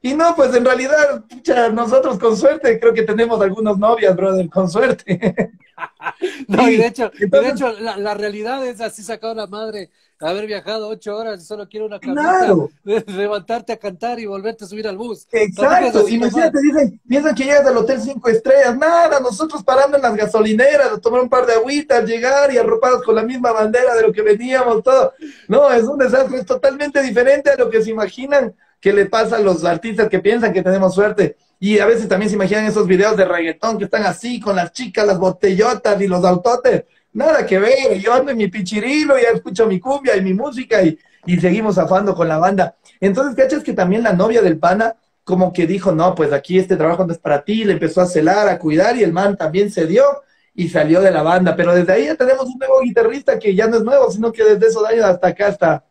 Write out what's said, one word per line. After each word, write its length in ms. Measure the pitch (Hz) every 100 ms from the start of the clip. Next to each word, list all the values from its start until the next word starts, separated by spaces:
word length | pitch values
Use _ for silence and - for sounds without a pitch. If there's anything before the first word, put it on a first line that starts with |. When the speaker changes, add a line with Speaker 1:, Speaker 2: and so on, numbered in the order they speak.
Speaker 1:
y 120 | 247
no, 200 | 294 339 339
pues 180 | 262
en 100 | 240
realidad, 600 | 247 254 269 302 285 240 _
pucha, 400 | 247 - 247 233
nosotros 480 | 220 233 262 262 202
con 180 | 233 208
suerte, 420 | 277 302 254 226
creo 140 | 233
que 80 | 226
tenemos 380 | 214 214 233 220
algunas 380 | 196 202 214 196
novias, 360 | 214 226 202 180
brother, 320 | 190 185 170
con 220 | 185 185
suerte. 640 | 185 254 - - 180 196 - - _
<laughs> 20 | _ - 165 _ 294 - 359 285 262
Speaker 2:
No, 180 | 196 262
y 80 | 226
Speaker 1:
Sí, 0 |
Speaker 2:
de 80 | 147
hecho, 240 | - 220
y 40 | -
de 60 |
Speaker 1:
entonces 280 | 196 185 247
Speaker 2:
hecho, 200 | 247 254 214
la, 160 | 226 202
la 160 | 208
realidad 500 | 208 208 208 214 269 254
es 140 | 208
así 220 | 226 -
sacado 320 | 202 220 226
la 120 | 220 196
madre, 440 | 208 220 208 175 _ _ _
haber 260 | 156 190 214
viajado 420 | 202 185 220 214
ocho 260 | 220 208
horas 280 | 208 226 196
y 20 |
solo 240 | 160 208 202
quiero 160 | 214 214
una 120 | 208
camita, 220 | 254 285
Speaker 1:
Claro. 480 | 320 370 359 175 - _
Speaker 2:
de-, 200 | 196 214 214
levantarte 640 | 190 208 208 - 233 226
a 20 | 226
cantar 420 | 202 180 233 240
y 60 |
volverte 400 | 214 196 208 226
a 40 | 196
subir 200 | 208 214
al 80 | 190
bus. 300 | 233 202 _
Speaker 1:
Exacto. 380 | 226 214 190 254
Speaker 2:
Tampoco 300 | 359 247 214
es 60 |
así 100 | 208
Speaker 1:
Imagínate, 440 | 233 240 220 320 302
Speaker 2:
nomás. 0 |
Speaker 1:
dicen, 380 | 285 302 247 - -
piensan 280 | 262 302
que 100 | 214
llegas 220 | 269 285 277
al 100 | 240
hotel 240 | 226 262
cinco 300 | 226 269 233
estrellas. 480 | 226 254 277 247 240
Nada, 420 | 311 339 330 285
nosotros 420 | 254 - 311 302
parando 340 | 190 262 277 285
en 40 |
las 140 | 247 214
gasolineras, 760 | 214 226 214 214 269 294 254
a 60 | 214
tomar 200 | 233 247
un 80 | 247
par 160 | 254
de 80 | 247
agüitas, 500 | 226 247 285 285 247 202
llegar 440 | 226 254 277 285
y 40 | 240
arropados 460 | 220 226 254 247
con 120 | 220
la 80 | 220
misma 300 | 226 262 247
bandera 420 | 220 214 240 254
de 80 | 233
lo 100 | 220
que 100 | 214
veníamos, 600 | 214 208 254 262 247 226
todo. 300 | 254 269 - - 302 - -
No, 220 | 233 285
es 120 | 240
un 160 | 226 285
desastre, 400 | 240 262 269 254
es 80 | -
totalmente 560 | 254 277 269 294 285
diferente 480 | 262 220 247 294 285
a 60 | 262
lo 120 | 233
que 140 | 220
se 80 | 220
imaginan 640 | 220 214 - 269 285 233 - _ _
que 120 | 190
le 140 | 202 196
pasa 300 | 220 220 226
a 40 |
los 240 | 196 165
artistas 440 | 170 170 233 214 180
que 120 | 185
piensan 320 | 202 240 220
que 100 | 185
tenemos 320 | 180 190 185
suerte. 420 | 185 208 208 175 - _ _
Y 200 | 196 214
a 80 | 202
veces 200 | 233 208
también 220 | 190 214
se 80 | 202
imaginan 300 | 190 208 214
esos 200 | 208 185
videos 300 | 185 208 202
de 80 |
reggaetón 540 | 185 175 165 - 226 208
que 60 |
están 180 | 190 220
así, 340 | 196 165 240 240
con 160 | 208
las 180 | 190 170
chicas, 320 | - 240 - 202
las 120 | 180
botellotas 800 | 185 180 196 190 233 233 214 202
y 40 | 196
los 160 | 180
autotes. 640 | 180 180 233 247 254 190 - _ _ 214
Nada 300 | 302 302 -
que 120 | 190
ver, 400 | 214 269 262 190
yo 140 | 214
ando 180 | 254 277
en 40 | 233
mi 120 | 202
pichirilo, 680 | 214 180 214 233 294 294 269
ya 120 | 233
escucho 360 | 196 - 190 220
mi 140 | 185
cumbia 360 | 254 277 262 202
y 40 |
mi 120 | 190
música 480 | 190 277 247 247 214
y, 160 | 180 156 _ _
y 140 | - 175
seguimos 360 | 180 196 214 185
zafando 380 | 160 190 202
con 140 | 185 165
la 80 | 156
banda. 380 | 185 196 147 _ _ _
Entonces, 340 | 190 196 277
¿cachas 300 | 240 262 302
que 80 | -
también 300 | 190 180 214
la 100 | 226
novia 300 | 180 214 233
del 160 | 190 160
pana 380 | 175 202 226 - _ _
como 260 | - 185 185
que 140 | 180 165
dijo, 260 | 190 185
"No, 220 | 160 180
pues 180 | 175 147
aquí 260 | 143 - 185
este 180 | 185 175
trabajo 300 | 156 170 175
no 60 |
es 40 | 170
para 240 | 151 143
ti", 220 | 170 220
le 80 | 208
empezó 280 | 160 160 185
a 40 | 180
celar, 420 | 160 156 202 208
a 100 | 175
cuidar 380 | 156 156 208 247
y 60 |
el 100 | 185
man 220 | 170 202 196
también 340 | 156 175 208
se 160 | 196 160
dio 180 | 202 285 277 _ _ _
y 140 | - 165
salió 320 | 165 151 175
de 100 | 190
la 120 | 160
banda. 340 | 156 180 180 180
Pero 180 | 175
desde 180 | 175 170
ahí 120 | 202
ya 120 | 294 320
tenemos 300 | 254 262 262
un 120 | 254
nuevo 220 | 262 262
guitarrista 560 | 247 202 233 277 - 240
que 160 | 208
ya 120 | 190 220
no 120 | 226
es 40 |
nuevo, 280 | 208 277 240
sino 200 | 196 226
que 140 | 226
desde 220 | 214 202 226
esos 180 | 220 214
años 180 | 233
hasta 240 | 202 175 180
acá 200 | - 208
está. 360 | 202 - 131 _